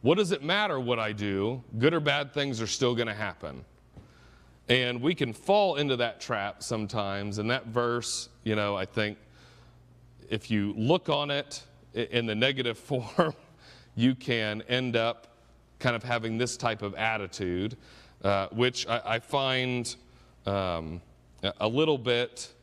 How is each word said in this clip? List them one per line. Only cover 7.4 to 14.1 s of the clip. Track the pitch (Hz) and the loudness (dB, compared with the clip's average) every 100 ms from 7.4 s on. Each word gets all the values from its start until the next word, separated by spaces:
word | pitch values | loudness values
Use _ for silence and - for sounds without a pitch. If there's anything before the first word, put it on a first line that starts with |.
| 107 | 0
that | 131 117 | -2 0
verse, | 117 120 120 110 - - - | 0 0 0 -4 -6 -8 -8
you | 110 107 | -2 0
know, | 104 101 | 0 -2
I | 95 | -2
think | - 104 104 - - - - - - - - - - - | -2 -2 -4 -16 -20 -20 -20 -20 -20 -20 -20 -20 -20 -6
if | 107 - | -6 0
you | 110 101 104 | 0 0 0
look | 117 175 - | 2 2 2
on | 147 143 | -2 0
it | 143 147 - - - - 110 | -4 -4 -12 -16 -20 -10 -6
i-, | 117 | 0
in | 120 113 | 0 0
the | 107 | 2
negative | 131 135 120 110 | 2 2 -4 -6
<laughs> | - | -4
form, | 135 107 - 160 - - - - - - - | -4 -2 0 0 0 -20 -20 -20 -20 -12 2
you | 123 | 4